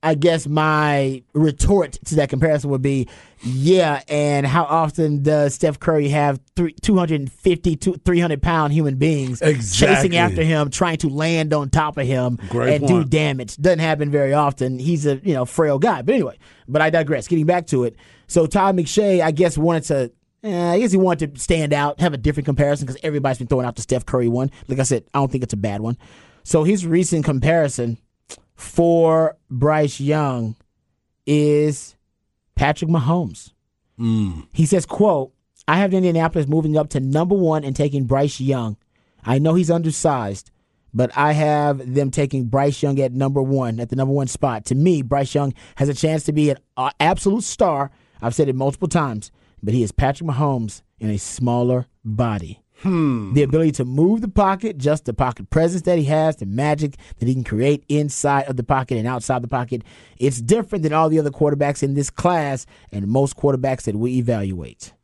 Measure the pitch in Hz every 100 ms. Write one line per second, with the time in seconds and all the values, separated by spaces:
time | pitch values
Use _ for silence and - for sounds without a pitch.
0 | 156 156 156 165 147 151 156 156 151 143
1 | 135 135 _ - 156 139 - 202 156 -
2 | - 151 139 143 160 151 139 135 135 139
3 | 123 - - _ 120 131 143 185 170 143
4 | - 147 147 143 139 151 151 160 160 147
5 | 156 147 143 151 147 - 160 143 - 156
6 | 143 147 147 135 _ - 170 - - 196
7 | 175 156 139 - - 170 175 156 - 185
8 | - 175 170 147 139 165 151 151 147 131
9 | 147 151 131 123 156 143 110 92 - 143
10 | 151 170 175 180 160 156 147 - 180 160
11 | 156 139 156 165 156 151 139 165 151 151
12 | 127 131 123 120 95 120 123 147 139 180
13 | 143 156 151 135 120 - 156 170 160 151
14 | 147 143 139 147 143 135 127 127 135 170
15 | 147 135 196 143 123 - 156 139 202 170
16 | 131 254 143 - - _ - 139 156 165
17 | 151 147 - 170 156 180 165 135 120 -
18 | - _ _ - 160 202 196 190 156 -
19 | 208 185 160 151 180 147 160 165 - 143
20 | 123 _ _ _ 214 175 175 175 240 190
21 | 185 160 151 139 - 165 151 147 147 147
22 | 175 143 117 151 139 135 143 143 139 127
23 | 160 147 135 127 123 135 123 - 110 127
24 | - 127 120 120 135 - - 135 131 123
25 | - 143 139 127 123 104 104 101 110 120
26 | - - - _ - 165 156 202 175 165
27 | 180 165 147 135 127 165 147 - 120 113
28 | _ _ _ - _ _ - - 170 170
29 | 165 160 160 - _ 127 143 156 147 -
30 | 139 151 147 127 113 113 _ _ _ _
31 | _ _ - 147 147 147 151 143 - _
32 | _ _ _ _ _ - 139 151 160 170
33 | 123 170 143 - - _ _ _ _ -
34 | 117 113 101 82 - - 160 190 156 -
35 | 208 160 135 _ _ _ - 160 196 190
36 | 185 165 165 165 139 151 156 151 147 143
37 | 131 147 175 196 170 156 143 135 147 139
38 | 127 135 143 - 131 135 113 104 _ _
39 | _ _ - 131 156 170 165 170 160 147
40 | 170 139 104 98 - _ _ _ _ 110
41 | 123 - 147 151 151 151 147 139 127 131
42 | 139 131 143 139 120 135 143 135 147 139
43 | 135 123 135 139 131 135 123 113 117 123
44 | 135 139 131 - 139 113 - 127 165 165
45 | 123 139 135 147 143 - - - 139 139
46 | 156 156 147 151 151 135 _ - 131 -
47 | 151 190 202 208 202 - 202 147 139 _
48 | _ _ 117 117 143 127 135 135 180 175
49 | 143 110 - _ _ _ 101 123 110 -
50 | 135 139 165 127 151 135 110 - _ _
51 | 107 104 - - 123 120 123 123 123 _
52 | 113 107 120 104 82 95 _ _ 190 175
53 | 156 123 101 131 139 151 165 - 127 131
54 | 170 220 214 190 196 190 220 165 135 147
55 | - 110 131 117 95 156 165 180 165 175
56 | 143 156 156 151 98 107 147 151 151 -
57 | - - 117 131 120 107 131 147 _ 147
58 | 147 - 147 139 139 127 117 135 127 120
59 | 113 127 - 127 120 135 120 123 - -
60 | - - 131 120 117 220 196 208 156 151
61 | 160 156 147 139 151 143 147 143 139 139
62 | 139 - 175 175 143 135 - _ - 101
63 | 98 123 139 - 147 135 135 131 - 104
64 | 120 127 120 117 98 92 67 - - _